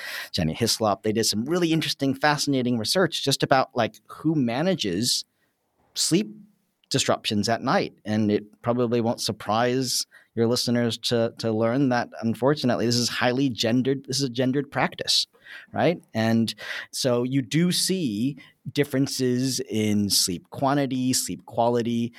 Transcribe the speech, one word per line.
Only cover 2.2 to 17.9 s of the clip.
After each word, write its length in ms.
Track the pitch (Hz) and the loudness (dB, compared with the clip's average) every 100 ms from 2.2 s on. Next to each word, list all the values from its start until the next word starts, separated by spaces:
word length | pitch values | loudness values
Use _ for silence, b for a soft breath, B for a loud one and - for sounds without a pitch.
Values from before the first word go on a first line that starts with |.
| 151 147 - 135 123 123 | 2 2 0 0 2 0
research 440 | 107 185 175 - | 0 2 2 0
just 200 | 139 131 | -2 0
about, 280 | - 135 - | 2 2 2
like, 220 | 123 110 - - | 0 -2 -2 -20
who 280 | - 156 | -6 -2
manages 920 | 160 120 120 180 180 101 87 123 - - _ _ _ _ _ _ | 0 0 0 -2 0 -2 0 0 -2 -4 _ _ _ _ _ _
sleep 400 | - - 170 214 - - _ _ _ - | -4 0 2 0 -10 -20 _ _ _ -4
disruptions 560 | 135 - 107 - 104 107 | -2 0 0 0 0 0
at 140 | 113 | 0
night. 320 | 123 185 104 - | 0 0 -2 -8
And 260 | 98 107 104 | -4 0 2
it 300 | 104 104 _ | 2 -2 _
probably 400 | 123 120 120 120 | -2 0 2 0
won't 200 | 113 - | 0 -2
surprise 840 | - 98 - 110 123 127 127 - - b b | -4 -6 -2 0 2 0 -2 -4 -6 b b
your 120 | 113 117 | 0 2
listeners 520 | 120 - 120 120 110 | 2 0 0 0 -2
to, 340 | - 120 113 - | -2 0 0 -2
to 120 | 113 | -2
learn 380 | 110 113 131 139 | 0 0 2 2
that, 220 | 120 - 73 | 0 -2 -4
unfortunately, 640 | 113 107 127 151 123 92 | -4 0 0 2 0 2
this 120 | 113 120 | 2 2
is 120 | 117 | 0
highly 400 | - 123 123 139 | 0 0 2 0
gendered. 560 | 107 113 123 123 139 | 0 0 2 2 -2
This 140 | 139 127 | -4 -4
is 60 | |
a 60 | 139 | -4
gendered 400 | 117 127 139 139 | 0 0 0 -2
practice, 560 | 131 160 - - - - B B B B | -2 -4 -4 -2 0 -2 B B B B
right? 280 | - 135 175 _ | 0 0 0 _
And 420 | 110 113 113 110 - B B B | -2 2 4 2 -4 B B B
so 320 | - 131 120 | -4 0 0
you 180 | 127 139 | 2 -2
do 320 | 127 151 175 | 0 2 2
see 640 | 165 - | 2 0